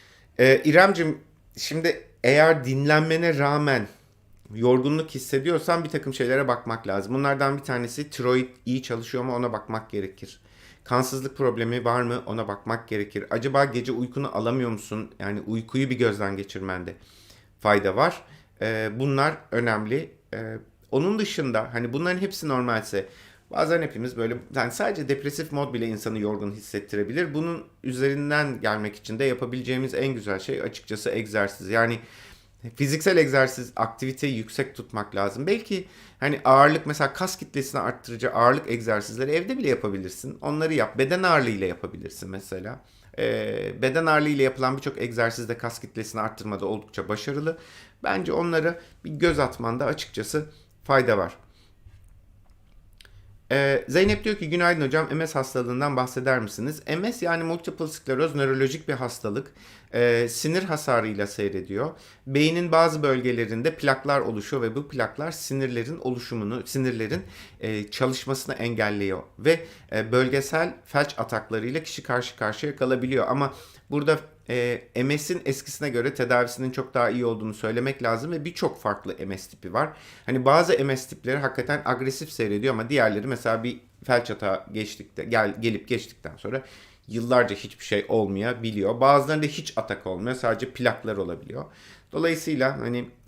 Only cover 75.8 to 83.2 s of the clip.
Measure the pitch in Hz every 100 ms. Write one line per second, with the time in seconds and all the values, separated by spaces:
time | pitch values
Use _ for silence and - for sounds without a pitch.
75.8 | 147 120 127 131 120 123 120 - 131 127
76.8 | 127 131 120 120 120 110 107 107 110 117
77.8 | 131 135 120 113 139 160 156 170 180 -
78.8 | - 202 - - 95 92 - - 90 104
79.8 | 151 151 - - - 127 127 151 175 175
80.8 | 139 131 - - 120 139 135 131 127 147
81.8 | 143 123 131 131 - - 110 104 131 113
82.8 | 117 143 110 101